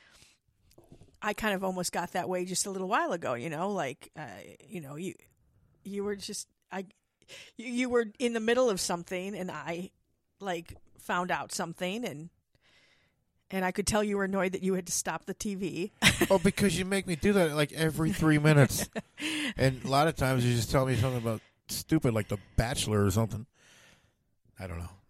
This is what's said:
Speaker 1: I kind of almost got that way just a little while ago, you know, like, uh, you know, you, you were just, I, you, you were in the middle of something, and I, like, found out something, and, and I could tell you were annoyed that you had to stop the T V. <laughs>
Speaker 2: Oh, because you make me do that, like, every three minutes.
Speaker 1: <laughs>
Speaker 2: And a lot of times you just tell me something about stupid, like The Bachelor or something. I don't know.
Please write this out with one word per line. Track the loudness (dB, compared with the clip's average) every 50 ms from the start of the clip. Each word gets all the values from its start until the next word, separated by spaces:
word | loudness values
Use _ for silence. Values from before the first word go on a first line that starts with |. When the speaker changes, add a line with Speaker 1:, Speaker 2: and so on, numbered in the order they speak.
| _ _ -20 -20 -20 _ _ _ _ _ _ _ _ _ _ -20 -20 -20 -20 -20 -20 -20 _ -6
Speaker 1:
I | -4 -4
kind | -2 -2 0 0 0
of | 0 -2
almost | -2 -2 -2 -4 -2
got | -2 -4 -4 -4
that | -4 -4 -2 -2
way | -2 -2 -2
just | -2 -2 -4 -4
a | -4
little | -6 -6 -2
while | 0 0 0 0 0
ago, | -2 -4 -4 -4 -4
you | -4 -4 -6
know, | -4 -4 -4 -2
like, | -2 -2 -4 -4 -6 -10 -14 -18 -16
uh, | -14 -14 -14 -14 -16 -16 -18 -20 -20 -18 -14
you | -14 -12
know, | -12 -12 -10
you, | -10 -10 -10 -10 -12 _ _ _ _ _ _ _ _ _ _ _ _
you | -14 -10 -8 -6 -4
were | -4 -6
just, | -6 -8 -10 -10 -10 -12 -14 _ _ _ _
I, | -10 -10 -10 -12 _ _ _ _ _ _ _ -20 -20 -20 -20 -20 _
you, | -14 -10
you | -4 -2 -2 0 2
were | 2 2 2 0 -2 -2
in | -2 0
the | 0 0
middle | 0 2 4 4 4 4
of | 2 0
something, | -2 -2 -4 -4 -6 -6 -8 -6 -6 -6 -6
and | -6 -6 -8
I, | -8 -8 -8 -6 -6 -6 -8 -10 _ _ _ _ _ _ _ _ _ -10
like, | -6 -6 -6 -6 -8 -12 -18 -20 -20 -20 _ -12
found | -6 -4 -2 -2 0 0
out | -2 -2 -4 -6
something, | -6 -6 -6 -6 -6 -6 -6 -4 -4 -4 -6
and, | -8 -8 -10 -14 -16 _ _ _ _ _ _ _ _ _ _ _ _ _ _ _ _ _ _ _ _ _ _ _ -6
and | -4 -2 -2
I | -2
could | 0 -2 -2
tell | 0 0 0 0
you | 0 0
were | -2 -2
annoyed | 0 0 0 0 0
that | -2 -2
you | -2 -2 -2
had | -2 -4
to | -4
stop | -4 -4 -4 -4 -6 -6 -8
the | -10 -10
T | -8 -6 -6 -6
V. | -4 -4 -4 -4 -6 -6 -8 -2
<laughs> | 2 2 4 4 4 4 4
Speaker 2:
Oh, | 4 4
because | 4 4 2 2 2 2 2 0
you | -2
make | -2 -2 -2 -2
me | -2 -2
do | 0 2 4 4
that, | 6 4 4 4
like, | 2 0 0
every | 0 0 0 0 0 0 0 0
three | 2 4 4 6 6 6
minutes. | 8 8 8 10 8 6 4 0 -4 -4 -6
Speaker 1:
<laughs> | -8 -10 _ _ -8 -6 -6 -4 -4 -4 -4 0 2
Speaker 2:
And | 2 2 2 0 -2
a | 2
lot | 4 4 4 4
of | 2
times | 0 0 2 2 2 2
you | 2 2
just | 2 2 2
tell | 2 4 4
me | 4 4
something | 2 2 2 0 -2
about | -2 -2 -4 -4 -6 _ _ _ _ -10
stupid, | -8 -8 -2 0 0 2 4 2
like | 2 2 0 -2
The | -4 -8 -8 -4 _
Bachelor | 0 0 0 0 -2 -2 2 2 4 4
or | 4
something. | 4 2 0 0 -2 -6 -10 -12 _ _ _ -20 -20 -20 -20 -20 _ _ _ _ _ _ _ _ _ _ _ _ _ -12
I | -10
don't | -8 -8 -8
know. | -8 -10 -12 -18 _ _